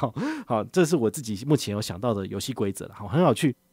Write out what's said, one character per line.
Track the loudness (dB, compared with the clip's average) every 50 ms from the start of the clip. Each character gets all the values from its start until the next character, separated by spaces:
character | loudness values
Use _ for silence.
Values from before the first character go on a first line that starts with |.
| -2 -2 -2
<laughs> | -2 -4 -4 -4 -6 -4
好， | -2 0 0 0
这 | 0 2 2 4
是 | 4 4 4
我 | 2 2
自 | 0 -2
己 | -4 -6 -6 -4 0
目 | 2 2
前 | 2 2 0
有 | -4 -2
想 | -4 -4 -6 -4
到 | -2 -2 0
的 | -2 -2 -4
游 | -6 -6
戏 | -6 -4
规 | -4 -2 -2 -2 -2
则 | -4 -8 -12
了， | -12
好， | -14 -8 -2
很 | 2 4
有 | 4 4 4
趣， | 4 2 2 0 -2 _ _